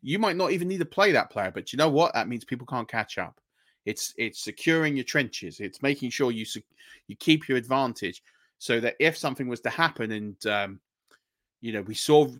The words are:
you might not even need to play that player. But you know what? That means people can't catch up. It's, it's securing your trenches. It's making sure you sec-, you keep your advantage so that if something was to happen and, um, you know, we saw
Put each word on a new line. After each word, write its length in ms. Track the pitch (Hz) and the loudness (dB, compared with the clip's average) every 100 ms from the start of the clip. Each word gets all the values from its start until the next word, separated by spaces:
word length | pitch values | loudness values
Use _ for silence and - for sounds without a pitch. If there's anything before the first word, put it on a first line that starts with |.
you 160 | - 185 | -4 0
might 180 | 214 175 | 0 2
not 160 | 180 | 0
even 160 | 180 175 | 0 -2
need 100 | 190 | -2
to 60 | |
play 260 | 160 - 202 | -2 2 4
that 180 | 131 - | 4 2
player. 200 | 104 95 | -2 -4
But 220 | 95 - | -6 -6
you 60 | 127 | 2
know 100 | 156 | 4
what? 260 | 143 170 | 4 4
That 140 | - 107 | 2 -2
means 160 | 120 | -6
people 220 | - 123 127 | -6 -8 -6
can't 220 | 127 113 | -6 -4
catch 300 | 117 107 - | -4 -4 -6
up. 220 | 87 - _ _ _ _ | -8 -12 _ _ _ _
It's, 300 | 104 107 - - | -8 -6 -8 -6
it's 240 | 110 - | -6 -6
securing 560 | - - 165 160 156 139 | -12 -2 2 2 2 -2
your 80 | |
trenches. 560 | 123 151 123 - 90 - | -2 -2 -2 -6 -12 -10
It's 220 | 101 - | -12 -4
making 280 | 139 143 127 | -2 -2 -4
sure 200 | - 131 | 0 0
you 140 | 113 | 0
sec-, 200 | 107 - - _ - - - | -8 -10 -14 _ -20 -20 -18
you 100 | 104 | -2
keep 320 | - 156 - | 2 2 2
your 100 | 127 | -2
advantage 640 | 117 135 127 113 95 - _ _ _ _ | 2 0 0 -2 -8 -8 _ _ _ _
so 220 | - 117 | -2 0
that 160 | 117 - | 0 2
if 180 | 156 156 | 2 2
something 320 | 147 131 123 | -4 -4 -6
was 120 | 120 | -4
to 100 | 120 | -4
happen 420 | 135 165 - 110 | 0 0 0 -4
and, 340 | 107 104 92 107 | -4 -8 -6 -2
um, 340 | 104 101 98 _ _ _ _ _ _ _ _ | 0 -2 -8 _ _ _ _ _ _ _ _
you 120 | 117 | -6
know, 100 | 107 | -4
we 120 | 98 | -4
saw 340 | 110 - 151 139 | -4 6 6 6